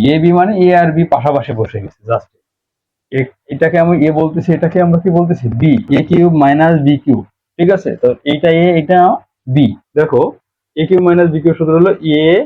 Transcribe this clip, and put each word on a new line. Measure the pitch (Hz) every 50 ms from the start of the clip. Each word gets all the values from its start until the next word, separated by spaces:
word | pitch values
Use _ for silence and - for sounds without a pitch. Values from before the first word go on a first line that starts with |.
| 107 135
এ | 151 160
বি | 160 170 175 180
মানে | 180 202 220 190 180
এ | 180 180 175
আর | 170 165 151
বি | 160 170 165 -
পাশাপাশি | - 117 147 143 139 113 - 123 110
বসে | 110 107 - 104
গেছে, | 98 - - _ 104 110
just | 117 107 - _ _ _ _ _ _ _ _ _ _ _ _ _ _ _ _ _
এ-, | - 135 131 131 - _ _ -
এটাকে | 143 135 165 160 160 175 165
আমি | 170 175 156 147
এ | 156 151 151
বলতেছি, | 160 156 151 165 165 - 165
এটাকে | 147 - 165 - 185 175
আমরা | 170 170 170 170
কি | 196 170 170
বলতেছি? | 175 170 175 - 123 117 107 -
বি, | - 160 139 117 104 - 139 127
এ | - -
কিউব | 175 170 170 175 165 151
মাইনাস | 143 139 143 151 160 165 170 156 139
বি | 139 147 135 -
কিউব, | 143 127 104 - - _ _ _ _ _ -
ঠিক | 170 175 202
আছে? | 190 - - - -
তো | - 123 123 - - 143
এইটা | 143 147 165 170 165 165
এ, | 175 180 175 165
এটা | 151 147 185 180 180 185 - - - _ _ _ _ 131 127
বি। | 147 143 104 98 - _ _ - 147
দেখো, | 151 156 - 120 147 254 - _ _ _ _ _ _ _ _
এ | 151 160 160
কিউব | 185 180 180 175
মাইনাস | 175 175 175 170
বি | 151 156
কিউব | 147 170 160 -
সূত্র | 165 156 160 165
হলো | 175 190 - - 160 160 151 151
এ | 156 160 175 208 294